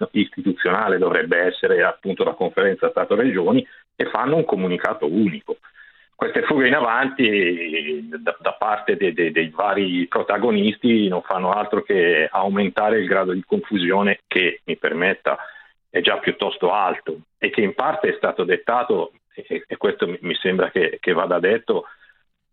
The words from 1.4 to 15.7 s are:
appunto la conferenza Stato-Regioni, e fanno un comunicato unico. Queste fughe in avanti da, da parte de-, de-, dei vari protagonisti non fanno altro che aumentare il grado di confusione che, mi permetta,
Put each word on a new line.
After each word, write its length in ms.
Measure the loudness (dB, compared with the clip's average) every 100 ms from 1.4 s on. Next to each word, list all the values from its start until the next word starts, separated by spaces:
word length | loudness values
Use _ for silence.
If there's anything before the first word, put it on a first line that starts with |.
| 2 0 2 4
appunto 400 | 2 0 -6 -2
la 120 | -2
conferenza 560 | 0 -2 2 0 2 0
Stato-Regioni, 760 | 0 0 2 2 2 2 2 0 -12 _ -6
e 80 | -4
fanno 260 | -2 0 0
un 80 |
comunicato 640 | 0 -2 -2 -2 -2 -2 -2
unico. 460 | 2 0 -2 -10 -12 -12 -20 -20 _ _
Queste 280 | -6 -2 0
fughe 260 | 0 2 4
in 60 |
avanti 1400 | 4 2 0 0 2 2 4 2 0 -4 -6 -6 -8 -8 -8
da, 140 | -6 -4
da 140 | -4
parte 460 | -2 -2 -2 -2 0
de-, 160 | 0
de-, 180 | 0 0
dei 160 | 0 -2
vari 580 | -2 0 0 0 -2 -2
protagonisti 1000 | -2 -2 0 0 2 0 0 2 4 2
non 140 | 0
fanno 300 | -2 -2 0
altro 300 | -2 0 -2
che 460 | 0 2 4 4 2
aumentare 720 | 0 0 0 0 0 2 2
il 60 | 2
grado 260 | 0 0
di 100 | -2 -2
confusione 720 | -4 -2 -2 2 2 2 -2 -2
che, 340 | 0 0 -2
mi 120 | -8 -4
permetta, 600 | -2 0 0 0 -2 -4 -8 -20 -20